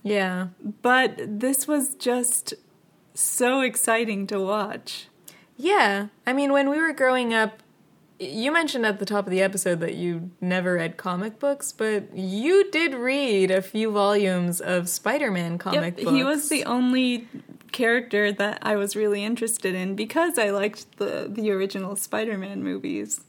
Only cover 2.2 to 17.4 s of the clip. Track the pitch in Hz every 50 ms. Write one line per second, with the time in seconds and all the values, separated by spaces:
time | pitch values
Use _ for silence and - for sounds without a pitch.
2.2 | 240 247 - - - - - - _ _ _ _ _ _ _ _ _ _ _ -
3.2 | - - - - 247 247 262 269 262 247 - - - - 226 226 240 220 208 196
4.2 | 196 190 208 196 190 185 208 214 196 208 - - - - - - - - _ _
5.2 | _ - - - - _ _ - 254 349 415 392 240 202 202 196 202 208 _ _
6.2 | _ 240 254 277 285 277 277 277 277 277 285 311 330 320 294 - 262 254 254 254
7.2 | 247 233 226 226 220 214 - - _ _ _ _ _ _ _ _ _ _ _ _
8.2 | - 127 143 220 233 277 311 339 330 285 277 254 226 214 202 196 202 190 208 202
9.2 | 196 196 185 185 196 190 196 190 - 185 175 165 165 170 - - 175 175 170 165
10.2 | 170 180 - _ 185 180 180 185 180 185 180 170 165 165 170 - - 185 180 180
11.2 | 202 226 220 - - 285 277 277 - - - - 220 214 214 202 - - - 180
12.2 | 190 185 190 208 240 311 370 403 381 392 - 311 330 339 269 247 240 254 269 285
13.2 | 277 254 208 196 190 185 185 190 185 - - 214 220 220 208 208 196 202 208 202
14.2 | 202 190 185 180 175 175 170 - - - 180 180 175 180 - - - 208 247 294
15.2 | 302 233 190 175 170 170 170 175 - 190 - 302 165 175 175 - - - 277 269
16.2 | 262 277 302 294 294 - 311 277 - - 240 247 254 247 254 254 254 247 240 233
17.2 | 240 - - -